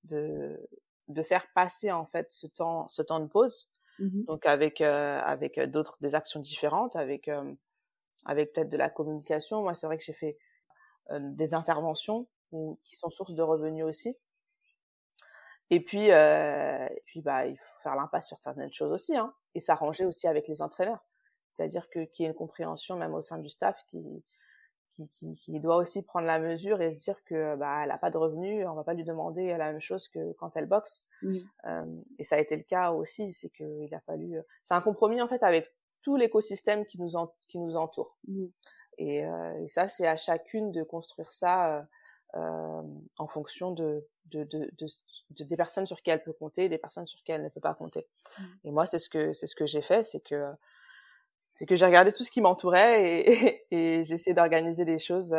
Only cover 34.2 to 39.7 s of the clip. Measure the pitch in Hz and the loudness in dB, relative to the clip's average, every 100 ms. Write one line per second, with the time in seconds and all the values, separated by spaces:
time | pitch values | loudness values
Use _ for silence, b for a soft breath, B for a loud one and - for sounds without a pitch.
34.2 | 170 160 156 b - 175 190 202 214 240 | -8 -10 -12 b -2 2 2 2 2 4
35.2 | 240 247 208 165 160 _ _ _ - 277 | 0 2 4 4 2 _ _ _ 0 2
36.2 | 233 214 214 196 - 208 208 175 175 170 | 4 4 0 -2 0 0 -2 -8 -6 -4
37.2 | 170 _ _ 175 170 165 160 - - _ | -6 _ _ -8 -4 -2 -4 -4 -8 _
38.2 | - 190 180 _ B B B - 156 143 | -10 -8 -8 _ B B B -8 -4 -4
39.2 | 156 165 165 165 160 | -4 -6 -8 -8 -6